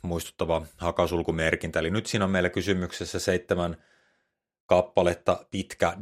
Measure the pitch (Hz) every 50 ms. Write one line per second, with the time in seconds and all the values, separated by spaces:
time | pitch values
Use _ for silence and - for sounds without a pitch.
0 | - 90 85 85 80 - - - 87 80 82 80 80 78 - - 87 85 85 -
1 | 90 82 90 85 80 - 82 82 80 80 80 - - 85 78 82 80 80 92 107
2 | 107 - - 110 98 92 95 92 90 90 - 101 87 98 98 90 90 90 - -
3 | 87 82 - 92 - - 92 90 - - 98 90 87 85 82 - _ _ _ _
4 | _ _ _ _ _ _ _ _ _ _ _ _ _ - 95 90 90 - - -
5 | 90 87 87 - - - 90 - - _ - 98 95 - - - 92 85 87 98